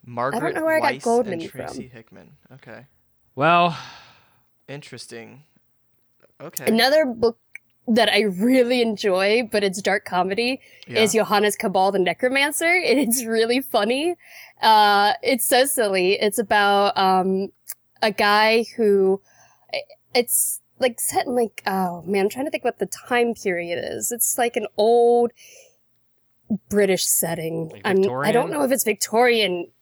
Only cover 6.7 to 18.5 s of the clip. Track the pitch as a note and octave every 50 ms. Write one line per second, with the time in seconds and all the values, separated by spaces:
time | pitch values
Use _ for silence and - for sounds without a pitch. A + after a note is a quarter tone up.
6.7 | A3 A3+ A#3+ C4 C#4+ D#4 D#4 C4 A#3 A#3 A3+ A#3 A#3 _ _ _ _ - _ _
7.7 | _ _ _ - A3 A#3+ A3 G#3 G3 G#3 G#3+ G#3 F#3 F3 G3+ B3 C4 C4 B3 A#3
8.7 | B3+ B3+ A#3 A3+ G#3+ G3 - G#3 F3+ F#3 F#3+ G3+ G#3+ A#3+ B3+ G#3+ - G#3 G3+ G3
9.7 | F#3 G3+ G3 G#3 G3 G3+ _ - - F3+ F3+ F#3+ - G3 A#3 A3+ C4 - _ -
10.7 | - - - - B2 A3 A3 G#3 - A3 G#3 - G#3+ G#3 G#3+ G#3 G3+ - - G#3+
11.7 | F3+ G3 F#3 G3 G3 G3 F3+ F3+ E3 _ - B3+ C4 C#4 C#4 D4 D4 - E4+ E4
12.7 | F4 F#4 E4+ - A#3 C4+ C#4 G#3 A3+ C4+ A#3+ A3+ A3+ A3+ A3+ A3+ A#3+ C4 C4+ -
13.7 | - A#3 G3+ G#3+ B3 C4+ D4+ F4 F4 _ _ - - - - - _ _ - A3
14.7 | A3 G#3+ G#3 G#3 G3+ G3+ G3+ G#3 - - - - C4 A#3 - - C#4 B3 C4 C#4
15.7 | - C#4 A3+ G#3 G3 F#3+ F3+ F#3 G3+ - - G#3+ G3+ - A3+ - A3+ G#3 G3+ G3+
16.7 | G3+ G3+ G3+ G3+ - - F#3+ F#3+ F#3+ F#3 F#3 F#3+ F#3+ F#3+ G3 - _ _ _ -
17.7 | - _ _ _ _ _ - A3 G#3 - A3 G3+ G#3 G#3+ G#3+ A3